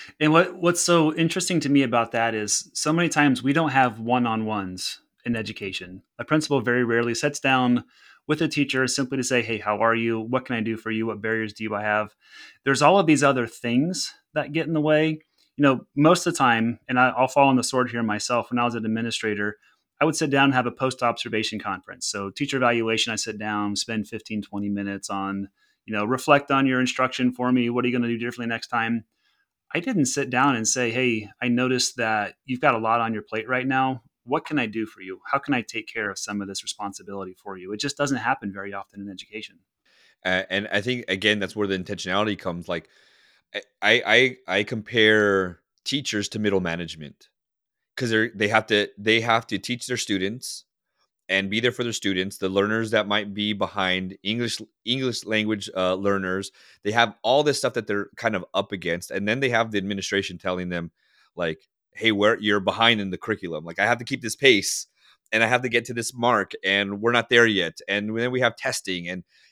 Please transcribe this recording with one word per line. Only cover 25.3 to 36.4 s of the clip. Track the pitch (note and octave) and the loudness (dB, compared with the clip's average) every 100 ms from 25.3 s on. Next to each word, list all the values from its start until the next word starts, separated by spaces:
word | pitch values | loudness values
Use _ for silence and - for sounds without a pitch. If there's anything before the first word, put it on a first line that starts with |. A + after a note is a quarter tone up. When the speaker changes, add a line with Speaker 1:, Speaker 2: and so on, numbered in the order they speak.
| G2 G2 _ _ _ - | -4 -8 _ _ _ -8
Speaker 1:
you | |
know, | G#2+ G#2 | -4 0
reflect | C3 - C#3+ C#3+ | 0 4 4 4
on | C3+ C3+ | 2 2
your | B2+ | 2
instruction | B2+ - B2+ - B2+ | 0 0 -2 0 -2
for | B2 B2 | 0 0
me. | B2+ A#2+ | 2 2
What | B2 | 0
are | B2 | 0
you | |
gonna | B2 A#2 | 0 -2
do | A#2 | -2
differently | A#2 A#2+ A#2 | -6 -6 -6
next | A2+ - | -6 -4
time? | A#2+ A2+ A#2 - _ _ _ _ _ _ | -2 0 -2 -4 _ _ _ _ _ _
I | D#3+ | -6
didn't | A#3 G#3 C3 | -2 0 0
sit | - C3 | 0 -2
down | B2 C#3+ B2 | 2 2 2
and | A2 | 0
say, | B2+ A#2+ | 0 0
"Hey, | A#2 B2+ A2+ G2+ - | 0 0 0 -4 -6
I | B2 | 0
noticed | A#2+ B2+ B2+ - - | 0 2 0 -2 -2
that | A2+ A2 G2+ - - | -2 0 -2 -8 -10
you've | B2+ | 0
got | D3 A#2 | 2 2
a | |
lot | A2 A#2 | 2 2
on | A2+ | 0
your | A2 | -4
plate | - A2+ A2+ | -6 -6 -2
right | B2+ C3 | -2 0
now. | C3+ C3 C3 - _ | 0 0 -2 -10 _
What | A#2+ D3+ - | -4 -4 -2
can | D3+ | -2
I | A2+ | -2
do | A2 A2 | -4 -6
for | - | -8
you? | F#2 F#2 - | -14 -14 -4
How | C#3 | -4
can | C#3+ C3 | 0 -2
I | |
take | A2 A2+ G#2 | -2 -10 -8
care | A2+ G#2 | -6 -6
of | F#2+ | -6
some | - G#2 | -6 -6